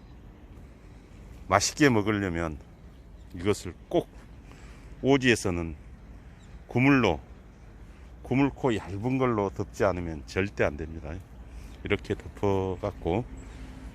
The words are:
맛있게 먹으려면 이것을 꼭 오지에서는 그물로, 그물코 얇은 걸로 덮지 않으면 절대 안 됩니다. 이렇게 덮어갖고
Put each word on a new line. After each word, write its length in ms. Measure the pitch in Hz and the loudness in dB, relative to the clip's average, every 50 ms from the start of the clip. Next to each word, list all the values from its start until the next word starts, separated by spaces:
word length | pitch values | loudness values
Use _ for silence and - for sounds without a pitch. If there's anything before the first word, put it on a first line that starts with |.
| - - - - - - - - - - - - - - - - - - - - - - - - - - - - - - | -18 -20 -20 -20 -20 -20 -20 -20 -20 -20 -20 -20 -20 -20 -20 -20 -20 -20 -20 -20 -20 -20 -20 -20 -18 -18 -18 -10 0 4
맛있게 400 | 92 101 - - - - 151 139 | 4 4 4 4 2 6 6 6
먹으려면 680 | 123 107 98 110 107 101 101 92 85 82 85 80 73 - - - - - - - - - - - - - - - - | 6 6 4 2 2 2 2 0 0 0 -2 -2 -4 -6 -12 -18 -20 -20 -20 -20 -20 -20 -20 -20 -20 -20 -20 -16 -10
이것을 380 | 90 87 104 98 - - 92 - - - - | -4 0 0 0 0 -2 -12 -12 -14 -8 -2
꼭 220 | - 170 - - - - - - - - - - - - - - - - - - - - | 0 0 0 -2 -6 -20 -20 -20 -20 -20 -20 -20 -20 -18 -18 -18 -18 -18 -18 -18 -10 -2
오지에서는 760 | - 127 139 135 127 127 110 - - 98 87 87 85 82 78 - - - - - - - - - - - - - - - - - - - | 4 4 6 6 8 6 6 6 4 0 0 -2 -2 -4 -8 -10 -14 -18 -18 -18 -18 -18 -20 -18 -18 -20 -20 -20 -20 -18 -18 -18 -10 -2
그물로, 500 | - 123 127 139 143 131 117 95 80 69 - - - - - - - - - - - - - - - - - - - - - - | 2 4 6 8 8 8 8 6 4 2 -2 -12 -20 -20 -20 -20 -20 -20 -20 -20 -20 -20 -20 -20 -20 -20 -20 -20 -18 -12 -4 0
그물코 480 | 123 135 143 135 - - - 131 110 | 2 4 2 2 2 0 0 0 0
얇은 400 | 92 - 85 95 101 107 127 131 | 0 -2 -6 -8 -4 -2 0 0
걸로 320 | 131 131 123 117 107 101 95 | 2 2 2 4 2 2 0
덮지 360 | - - 98 - - - 110 | 0 -4 -6 -6 0 2 4
않으면 380 | 98 87 90 87 82 80 69 65 | 4 4 2 -2 -6 -6 -8 -8
절대 380 | - - 95 98 101 - - 110 | -4 0 0 0 0 0 0 0
안 120 | 85 73 | 0 0
됩니다. 380 | 73 80 78 80 82 76 73 80 95 - - - - - - - - - - - - - | -2 -8 -10 -10 -10 -10 -10 -10 -10 -12 -16 -18 -18 -18 -16 -16 -16 -16 -16 -14 -8 -4
이렇게 320 | 95 101 - - - 101 | -2 -2 -2 -2 -4 -6
덮어갖고 1300 | - - 90 - - - 101 95 95 95 95 92 90 101 101 - - - 82 85 113 120 - - - - - - - - - - - - - - | -6 -6 -14 -8 -2 0 0 2 2 0 -2 -4 -4 -6 -6 -6 -4 -2 0 0 0 -2 -4 -10 -14 -14 -14 -16 -16 -16 -14 -16 -14 -16 -16 -14